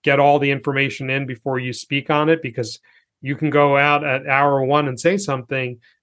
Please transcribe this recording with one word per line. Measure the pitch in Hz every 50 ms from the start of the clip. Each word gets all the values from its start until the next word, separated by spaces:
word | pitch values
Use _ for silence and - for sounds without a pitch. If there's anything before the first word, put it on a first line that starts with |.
| -
get | 147 139 139
all | 143 143 143 147
the | 143 139
information | 139 135 - 147 135 135 139 135 - - 135 131
in | 131 135 139
before | 127 127 113 _ 139 131 127
you | 127 127 120
speak | - - - 139 139 135 -
on | 156 147 151 160
it, | 165 165 160
because | 131 113 - 120 110 113 - _ _ _ _ _ _ _ _ -
you | 135 143
can | - 151 151
go | 143 147 143 143 139 139
out | 143 147 147 143 151
at | 147 131 135 139 147
hour | 135 135 143 147 143 135 135
one | 127 143 151 147 139
and | 127 117
say | - 170 185
something, | 202 196 - 139 131 123 - 139 131 131 123 123 120 _ _ _ _